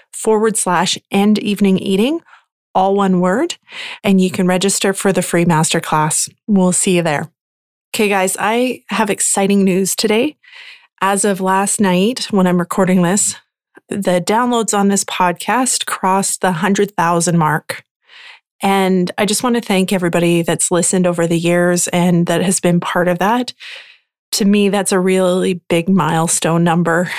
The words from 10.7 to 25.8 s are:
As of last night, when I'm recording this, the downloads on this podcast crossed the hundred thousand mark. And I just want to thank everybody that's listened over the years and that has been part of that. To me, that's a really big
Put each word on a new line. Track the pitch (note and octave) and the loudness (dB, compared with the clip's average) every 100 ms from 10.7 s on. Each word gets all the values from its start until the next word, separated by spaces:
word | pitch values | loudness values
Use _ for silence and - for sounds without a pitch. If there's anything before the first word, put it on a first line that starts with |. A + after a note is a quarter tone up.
| - _ _ | -20 _ _
As | F#3 G3+ | -2 0
of | G#3+ F#3 | 0 0
last | F#3+ F#3+ G3 - | 0 0 0 0
night, | G3 F3+ G3+ C4 - | 2 2 0 -2 -2
when | G3+ F#3 | 0 2
I'm | F3 | 2
recording | F3 - F3+ F#3 | 0 0 2 2
this, | F3 G#3 - - _ _ _ - _ | 2 0 -2 -6 _ _ _ -20 _
the | G#3 F#3+ F3+ | -4 0 0
downloads | F3 A3 B3 A#3+ G#3 G#3 | 0 0 0 0 0 0
on | G3+ | 2
this | G3 | 0
podcast | - - G#3 E3 - A3+ B3+ - - | -2 0 0 0 -2 -2 0 -4 -6
crossed | - F#3+ F#3+ G3 - | -4 0 0 -2 -2
the | F#3 | -2
hundred | E3 G3 G3+ G3+ - | 0 0 0 0 0
thousand | E3+ E3+ E3+ E3+ | 0 0 0 2
mark. | D#3 D3+ - - - _ _ - - - _ _ | 2 0 -4 -12 -16 _ _ -20 -20 -20 _ _
And | G3 G3 F#3+ F#3+ F3+ - | 0 2 2 2 0 -2
I | |
just | G#3 G#3 | -2 -2
want | B3 A#3 | -2 -2
to | |
thank | - F#3+ F#3 | 0 0 0
everybody | G3 F3 E3+ E3+ E3+ | -2 0 0 2 0
that's | E3 E3+ - | 0 -2 0
listened | F3 E3+ F#3+ F3+ | 0 0 0 0
over | E3+ E3+ | 0 0
the | E3+ | 0
years | E3+ F3 F3 F3 - | 0 2 2 0 -2
and | F3 F3+ F3 E3+ | 0 2 2 0
that | E3+ | 0
has | F3+ F#3 | 0 0
been | F3 F3 | 0 0
part | - F3+ F3 | 0 -2 0
of | F3 | 0
that. | F#3+ B3 B3 - - - - - _ _ _ | 0 0 -4 -10 -18 -20 -20 -20 _ _ _
To | - | -2
me, | G3+ G#3 G3+ | 2 2 2
that's | G3+ F#3+ | 0 0
a | F#3+ | 0
really | F#3 F#3 F#3 F#3 F#3 F3+ - | 2 2 2 0 -2 -4 -2
big | E3+ | -2